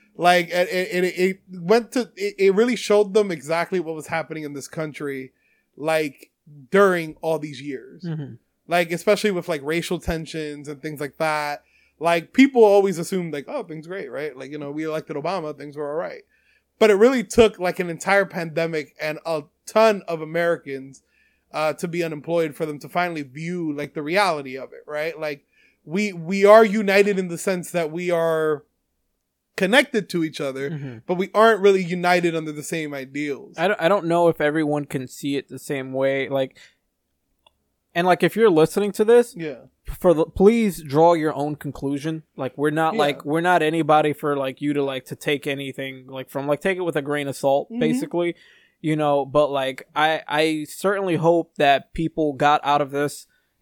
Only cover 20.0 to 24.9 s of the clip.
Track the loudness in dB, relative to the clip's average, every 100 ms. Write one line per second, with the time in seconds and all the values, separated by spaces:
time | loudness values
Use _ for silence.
20 | -4 -8 -4 -2 0 -2 -6 -12 -12 -20
21 | _ _ _ _ _ -2 -2 -2 -6 -4
22 | -4 -6 -2 -2 -2 -4 -8 -8 -6 -4
23 | -4 -4 -10 -10 -8 -6 -6 -6 -8 -8
24 | -2 2 2 0 -6 -12 -14 -18 -10